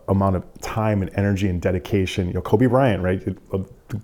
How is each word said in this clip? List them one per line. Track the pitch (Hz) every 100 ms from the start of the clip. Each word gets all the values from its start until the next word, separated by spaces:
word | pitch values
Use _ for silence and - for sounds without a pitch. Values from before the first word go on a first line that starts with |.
| -
amount | 98 98
of | 92 - -
time | - - 110 104
and | 92
energy | - 101 95 98
and | 87
dedication. | 92 90 - 104 90 - 90
You |
know, | 90
Kobe | - 107 127
Bryant, | 127 135 92
right? | 90 95
It, | - 92 -
uh, | 95 92 - - 104